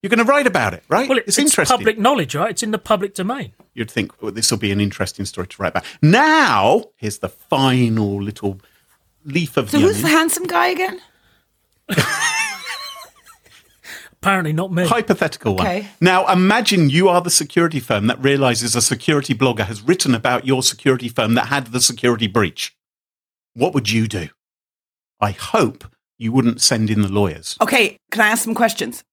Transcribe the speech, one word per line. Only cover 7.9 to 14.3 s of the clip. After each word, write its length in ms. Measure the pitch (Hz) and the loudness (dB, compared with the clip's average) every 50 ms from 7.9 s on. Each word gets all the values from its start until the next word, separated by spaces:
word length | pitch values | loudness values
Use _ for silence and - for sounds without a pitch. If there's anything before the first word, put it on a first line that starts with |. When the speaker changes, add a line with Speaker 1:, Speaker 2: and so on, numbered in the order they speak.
| 113 110 104 101 101 101 | 2 0 0 -2 -2 -4
Speaker 1:
little 380 | 98 104 107 - - 101 95 98 _ _ _ _ _ _ _ _ _ _ _ _ _ | -6 -8 -8 -6 -6 -6 -6 -6 _ _ _ _ _ _ _ _ _ _ _ _ _
leaf 320 | 151 135 170 170 - - | -6 -4 -4 -4 -2 -2
of 140 | - 127 - | -2 -2 0
Speaker 3:
So 80 | - 285 | 2 2
Speaker 1:
the 40 | |
Speaker 3:
who's 140 | 285 381 427 | 4 4 2
Speaker 1:
onion. 140 | - - 320 | 2 0 2
Speaker 3:
the 40 | 302 | 2
handsome 280 | 320 320 330 - - 359 | 2 2 0 -2 -4 -4
guy 220 | 349 349 339 349 359 | -2 -2 0 0 0
again? 320 | 370 294 370 381 392 370 - _ _ _ _ _ _ _ _ _ _ _ _ _ _ _ _ - | 0 -2 -4 -6 -6 -12 -18 _ _ _ _ _ _ _ _ _ _ _ _ _ _ _ _ -4
<laughs> 80 | - - - - 807 784 - 932 906 880 906 880 - 1077 1077 - - 1047 1077 1077 1077 1077 1017 - _ 1077 _ - - _ _ _ _ - _ _ _ _ _ - - - - - _ _ | -2 -2 -2 -2 -4 -4 -4 -4 -4 -4 -6 -6 -8 -12 -12 -14 -14 -14 -14 -18 -18 -20 -20 -20 _ _ _ -20 -20 _ _ _ _ -20 _ _ _ _ _ -18 -18 -18 -20 -20 _ _
Speaker 2:
Apparently 300 | - 190 | -2 0